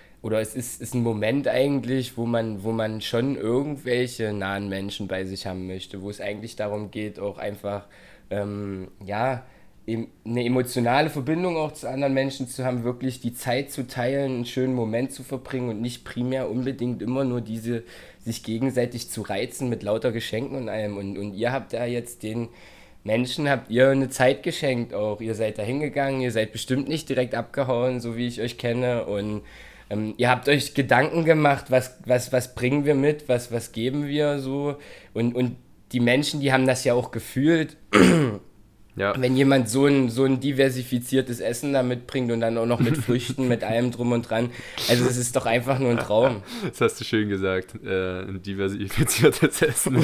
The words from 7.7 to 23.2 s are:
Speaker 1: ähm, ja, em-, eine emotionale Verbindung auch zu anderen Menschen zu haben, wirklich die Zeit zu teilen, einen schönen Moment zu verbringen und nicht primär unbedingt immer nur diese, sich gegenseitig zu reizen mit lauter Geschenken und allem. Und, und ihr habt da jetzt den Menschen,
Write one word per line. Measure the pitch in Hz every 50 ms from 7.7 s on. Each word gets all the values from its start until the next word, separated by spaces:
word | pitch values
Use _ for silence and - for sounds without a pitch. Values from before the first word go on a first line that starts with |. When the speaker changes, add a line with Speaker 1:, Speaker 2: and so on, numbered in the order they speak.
| 101 101 - - - - - - - - - -
Speaker 1:
ähm, | 98 104 101 104 101 101 104 98 98 95 92 90 - - 104
ja, | 101 101 107 120 131 131 117 - - - - - - - - -
em-, | - 113 113 117 - - _ -
eine | 113 117 123 120
emotionale | 120 127 127 123 123 - 127 120 120 123 143 156 160
Verbindung | 156 151 123 139 160 170 185 185 170
auch | 160 156 151 -
zu | - -
anderen | 120 127 135 143 139 135
Menschen | 135 135 139 135 - 131
zu | 123 - - 127
haben, | 127 123 120 113
wirklich | 120 123 123 131 131 123 -
die | - 117 117
Zeit | - - 131 120 131 143 139
zu | - - 127
teilen, | 120 - 131 120 123 139 139 139 135 131
einen | 120 120
schönen | 120 - 131 127 131 131
Moment | 123 113 107 110 117 131 131
zu | - -
verbringen | 131 - 139 123 - - 135 127 123 120
und | 110 104
nicht | 117 123 123 - -
primär | - - 120 123 127 131 131 127 82
unbedingt | 110 123 127 131 139 107 117 123 120 95 101
immer | 113 127 135 139
nur | 127 120 123
diese, | 110 107 113 113 110 117 120 117 113 - - - - - - -
sich | - 113 117 -
gegenseitig | - - 110 113 131 135 127 127 117 123 120 120 - -
zu | - 113
reizen | 101 - 101 98 117 - - - 135 123
mit | 117 101 92
lauter | 101 107 113 117 127
Geschenken | 110 117 110 - - 110 131 - 139
und | 139 120 107
allem. | 101 110 107 104 101
Und, | 101 98 98 95 87
und | 101 104 95
ihr | 98 113 120
habt | 131 131 101 - -
da | 113 123
jetzt | 120 120 120 117 - - - -
den | 107 110 120 117 113 - - - - - - - - - - -
Menschen, | 107 110 120